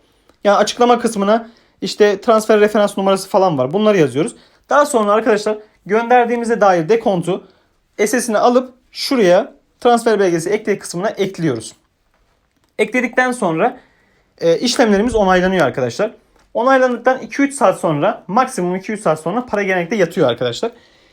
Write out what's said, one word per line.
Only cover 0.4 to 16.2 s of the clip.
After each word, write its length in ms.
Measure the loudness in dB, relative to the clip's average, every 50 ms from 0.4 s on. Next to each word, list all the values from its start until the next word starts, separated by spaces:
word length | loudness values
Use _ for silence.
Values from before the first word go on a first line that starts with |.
| 0
Yani 120 | 2 2
açıklama 420 | 2 2 0 0 0 2 2 2 2
kısmına 500 | 0 -2 -4 -2 0 0 0 0 -2 -6 -20 _ _ _ _ -10
işte 400 | -10 -6 0 2 2 2 2 0
transfer 400 | 0 2 2 2 2 2 2 4
referans 380 | 4 2 2 2 0 0 0 -2
numarası 300 | 0 0 0 -2 -2 -2
falan 300 | 0 2 2 2 2 0
var. 140 | -2 -2 -2
Bunları 260 | 0 2 2 4 4
yazıyoruz. 380 | 2 2 0 -2 -4 -4 -6 -14 _ _ _ _ _ 0
Daha 160 | 2 2 2
sonra 260 | 2 2 0 0 2 2
arkadaşlar 460 | 2 2 2 0 0 0 -2 -6 -6 -8 _ _ _ -8
gönderdiğimize 760 | -4 -2 -2 0 2 4 4 4 2 0 -4 -2 -2 0 2
dair 280 | 2 2 2 2 2 0
dekontu 600 | 0 0 0 0 -2 -2 -2 -4 -6 -8 -8 -14 _ _ _ _ _ _ _ _ _ -4
S 220 | -4 -2 -2 -2
S'ini 180 | -2 -2 -2 0
alıp 400 | 2 2 2 2 0 -2 -10 _ _ _ -14
Şuraya 600 | -10 -6 -2 0 2 4 4 4 4 2 0 -8 _ _ _ _ _
transfer 400 | 2 2 2 2 2 2 0 2
belgesi 300 | 2 0 0 0 -2 -2
ekle 280 | -4 -4 -2 -2 -4 -4
kısmına 300 | -6 -10 -8 -6 -6 -6
ekliyoruz. 680 | -4 -4 -4 -6 -4 -4 -4 -4 -4 -4 -8 -12 -18 _ _ _ _ _ _ _ _ _ _ _ _ _ _ _ _ _ _ _ _ -4
Ekledikten 540 | -4 -2 -2 -4 -4 -2 -2 -2 -2 -2 -2
sonra, 480 | -2 -2 -2 0 0 0 -2 -2 -6 _ _ _ _ _ _ _ _ _ _ _ -4
e, 200 | 0 0 0 0
işlemlerimiz 560 | 0 -2 2 2 2 4 4 2 2 0 0
onaylanıyor 520 | 0 2 2 2 2 2 2 2 2 0
arkadaşlar. 480 | 0 0 -2 -4 -4 -4 -4 -4 -4 -6 -10